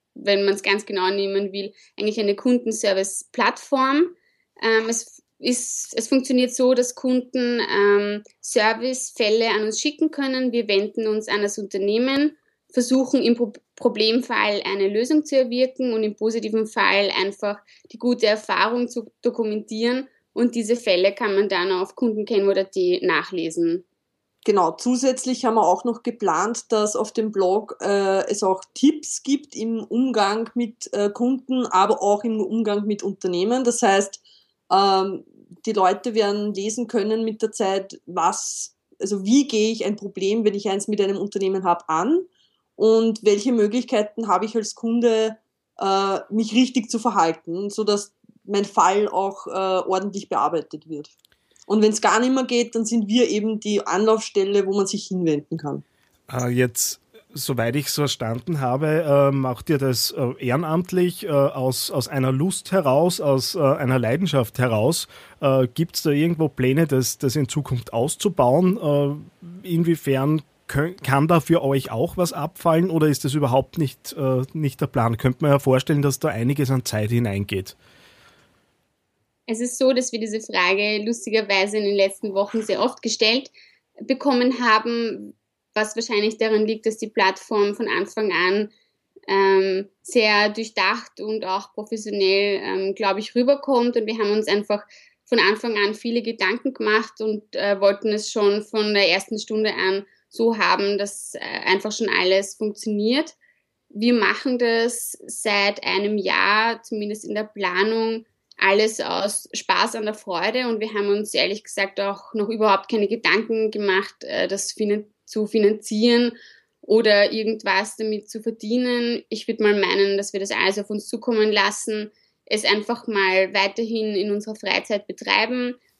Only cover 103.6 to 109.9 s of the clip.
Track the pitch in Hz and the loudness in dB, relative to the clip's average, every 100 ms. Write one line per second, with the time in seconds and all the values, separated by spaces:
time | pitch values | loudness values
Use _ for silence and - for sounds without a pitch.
103.6 | _ _ _ 208 233 240 196 208 269 247 | _ _ _ -2 2 2 2 0 -2 0
104.6 | 240 226 233 240 - - - - 220 202 | 0 2 0 -4 -10 -14 -14 -6 -2 0
105.6 | 202 202 - 185 202 214 185 - 190 214 | 0 -2 -2 -2 -2 -2 -2 0 2 2
106.6 | 226 226 - 214 208 214 - 208 214 202 | 2 -2 -6 -8 -6 -8 -6 -6 -6 -4
107.6 | 185 180 214 226 226 226 220 _ _ - | -4 0 0 0 0 -4 -8 _ _ -2
108.6 | 196 202 214 220 - 180 202 - - - | 2 4 2 0 -4 -2 -2 -4 -8 -6
109.6 | - 180 226 | 0 2 2